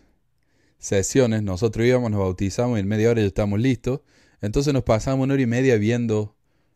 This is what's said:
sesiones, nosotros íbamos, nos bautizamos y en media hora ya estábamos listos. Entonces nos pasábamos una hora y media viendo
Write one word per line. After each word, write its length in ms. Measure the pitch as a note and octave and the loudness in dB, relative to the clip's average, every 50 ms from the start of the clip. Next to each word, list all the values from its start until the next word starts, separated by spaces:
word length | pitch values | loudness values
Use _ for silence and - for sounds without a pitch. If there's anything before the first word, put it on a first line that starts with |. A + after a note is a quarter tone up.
| _ _ _ _ _ _ _ _ _ _ _ _ _ _ _ _ | _ _ _ _ _ _ _ _ _ _ _ _ _ _ _ _
sesiones, 640 | - - G#2 G2 F#2+ - - C3+ B2+ A2+ A2 G#2+ G#2 | -6 -2 -2 -2 0 2 2 2 2 2 2 -2 -2
nosotros 420 | G2 F#2 F2 A#2 A2 G#2 A2 A#2 | -4 -2 -2 -2 -2 0 0 2
íbamos, 240 | B2 B2+ B2+ B2 A2 | 2 2 2 0 -2
nos 100 | G#2 G2+ | -2 -2
bautizamos 560 | F#2+ F#2 F2+ - G2+ F#2+ - - A#2+ B2 A#2+ G#2 | -2 -2 -2 -4 -4 -4 -2 -2 -2 -2 -2 -2
y 20 | |
en 60 | F#2+ G2 | -2 -2
media 200 | A2 G#2+ A2 A#2 | 0 2 2 2
hora 100 | A#2+ A2+ | 2 2
ya 60 | G#2 | 0
estábamos 320 | G2 - - G#2 G2+ G2+ G#2 | 0 0 -2 -2 -2 -2 0
listos. 400 | A#2+ C3+ B2 - - C3 C3+ D3 - _ _ _ _ _ _ _ | 0 0 0 -2 -4 -6 -6 -6 -8 _ _ _ _ _ _ _
Entonces 320 | G2+ G#2+ A2+ C#3+ C#3 D3 C#3 | -8 -4 -2 0 0 0 0
nos 100 | B2+ - | 0 0
pasábamos 420 | - A2+ G#2+ - C3+ C3+ C3+ C3 | 0 0 0 0 -2 -2 0 0
una 100 | C3+ C#3 | 0 0
hora 80 | C3+ C3 | 0 0
y 40 | |
media 300 | A#2 A#2 B2 C3+ C3 A#2+ | 0 0 2 2 4 4
viendo 580 | G#2+ G#2 A2 A#2+ A#2+ A#2+ A2 G#2+ G#2+ G#2+ G#2 - _ _ _ _ _ _ _ _ | 4 2 2 0 0 0 -2 -2 -2 -4 -6 -10 _ _ _ _ _ _ _ _